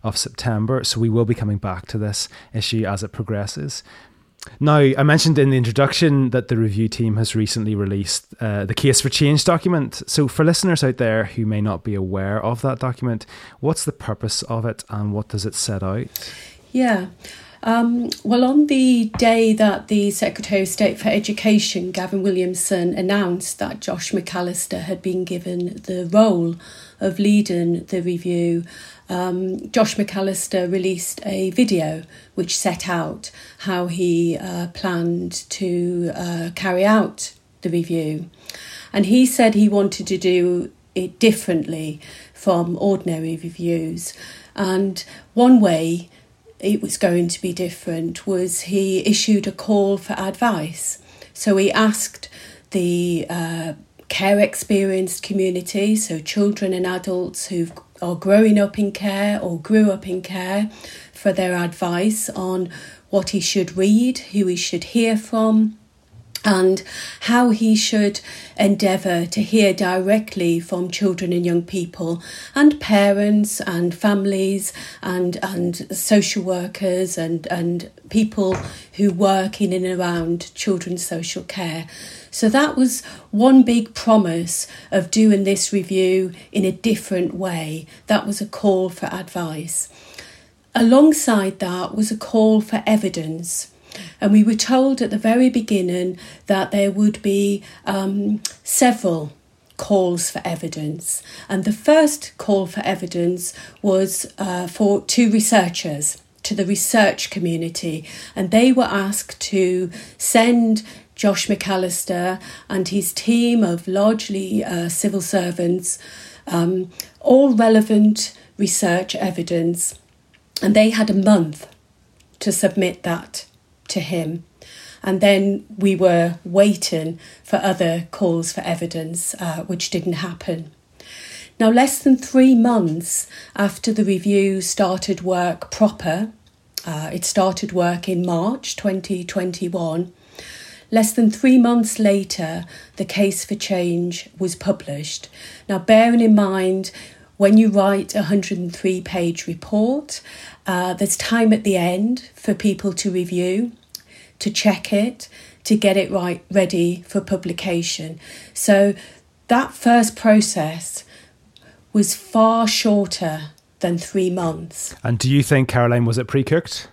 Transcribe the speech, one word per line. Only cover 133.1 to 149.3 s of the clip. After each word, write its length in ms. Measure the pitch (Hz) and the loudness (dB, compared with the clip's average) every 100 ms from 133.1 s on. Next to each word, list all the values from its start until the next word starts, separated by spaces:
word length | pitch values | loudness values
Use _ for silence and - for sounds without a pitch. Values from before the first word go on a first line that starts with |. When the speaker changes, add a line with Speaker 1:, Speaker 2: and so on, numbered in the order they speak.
| - - - - - | -6 -6 -16 -14 -2
Speaker 2:
after 380 | 202 - - | -2 -2 -4
the 100 | 220 | 0
review 560 | 190 185 190 202 196 190 | 0 0 2 2 2 0
started 640 | 180 - 190 190 196 175 | -4 0 0 0 -4 -4
work 480 | 180 180 175 175 - | -2 0 0 -4 -10
proper, 640 | - 214 - 180 170 220 - _ _ _ - - | 0 0 2 -4 -4 -4 -8 _ _ _ -14 -10
uh, 260 | 156 156 | -10 -8
it 120 | 170 - | -8 -2
started 460 | 208 190 180 208 | 0 0 0 -4
work 380 | 180 175 175 190 | 0 0 0 -2
in 160 | 175 175 | -2 0
March 500 | 170 196 269 - - | 0 -2 -4 -8 -4
twenty 480 | 208 190 180 185 | -4 -4 -4 -6
twenty-one, 880 | 175 190 180 175 175 175 165 165 180 _ _ - - - - - _ | -4 -4 -4 -4 -6 -4 -2 -4 -6 _ _ -20 -20 -20 -20 -20 _
less 220 | 220 220 | 2 2
than 180 | - 214 | 4 2
three 300 | - 269 254 | 4 6 6
months 400 | 233 240 220 - | 6 4 0 2
later, 640 | 208 196 190 - 160 170 175 - - - | 2 2 -2 -6 -6 -6 -10 -18 -20 -8
the 100 | 185 | -6
Case 400 | 196 196 190 - | 0 0 0 -6
for 100 | 202 | -8
Change 760 | - 185 175 170 175 175 - - | -4 -2 0 -2 -2 -6 -14 -6
was 160 | 185 175 | -6 -4
published. 760 | 202 190 - 143 151 - - - - - - | -4 -4 -6 -10 -10 -12 -16 -20 -20 -18 -6
Now, 100 | 190 | -4
bearing 420 | 175 220 233 233 | 6 6 6 6
in 120 | 226 | 6
mind, 580 | 208 196 190 185 190 190 - - - _ - | 6 4 0 0 -2 -6 -14 -20 -20 _ 2
when 200 | 202 214 | 6 6
you 120 | 220 | 6
write 460 | 196 196 196 - 208 | 4 2 0 -2 -4
a 80 | |
hundred 340 | 165 202 185 175 | 0 0 -2 -6
and 180 | 175 175 | -6 -4
three 260 | 190 185 | -4 -4
page 460 | 175 185 170 | -6 -2 -2